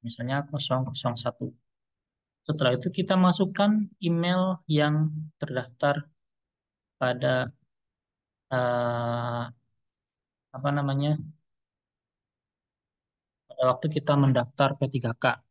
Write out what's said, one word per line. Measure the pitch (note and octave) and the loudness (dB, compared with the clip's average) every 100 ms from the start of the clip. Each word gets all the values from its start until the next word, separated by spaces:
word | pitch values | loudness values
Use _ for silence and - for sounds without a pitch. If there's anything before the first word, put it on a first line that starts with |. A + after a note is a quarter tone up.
| A#2 | -12
Misalnya | A2+ B2 C#3 C#3+ | -10 -4 -4 -4
kosong | D3 - C3 C3 | -6 -2 -2 -2
kosong | - B2+ A#2 | -4 -4 -2
satu. | B2+ - B2 - _ _ _ _ _ _ _ _ - | -6 -6 -10 -12 _ _ _ _ _ _ _ _ -6
Setelah | D#3 C3+ B2 | 0 0 0
itu | F3+ | -2
kita | F#3 F#3+ F#3+ | -4 0 4
masukkan | F#3 F3 F#3+ F#3+ G3+ G#3+ G3+ _ | 4 4 0 2 2 2 -2 _
email | E3+ E3+ F3 F#3 F#3 F#3 - | -2 0 2 2 0 -2 0
yang | D3+ D3 D3+ D#3 D3+ - | 2 2 2 0 -2 -10
terdaftar | _ C#3+ B2+ A#2+ - C#3+ C#3+ - _ _ _ _ _ _ _ _ | _ -6 -6 -8 -2 0 0 -4 _ _ _ _ _ _ _ _
pada, | _ B2+ B2 B2 B2+ B2+ - _ _ _ _ _ _ _ _ _ | _ -2 0 0 0 -2 -10 _ _ _ _ _ _ _ _ _
eh, | C3 B2 A#2+ A#2+ A#2+ A#2 A#2+ A#2+ A#2+ B2 - _ _ _ _ _ _ _ _ _ | 0 0 0 0 -2 -2 -2 -4 -4 -6 -12 _ _ _ _ _ _ _ _ _
apa | C3 C#3 | -6 -2
namanya, | C#3+ C#3 C#3 C#3+ D3+ - - _ _ _ _ _ _ _ _ _ _ _ _ _ _ _ _ _ _ _ _ _ | 0 0 -2 0 -2 -4 -16 _ _ _ _ _ _ _ _ _ _ _ _ _ _ _ _ _ _ _ _ _
pada | - B2+ | 0 2
waktu | B2+ D#3 D3+ | 2 0 -2
kita | C#3 | 2
mendaftar | C#3+ C#3 C3 A#2+ - C#3 - | 4 6 4 0 2 0 2
P | C3 | -2
tiga | C3+ A#2 A2+ | -2 -4 0
K. | C3 A#2+ _ | 0 -2 _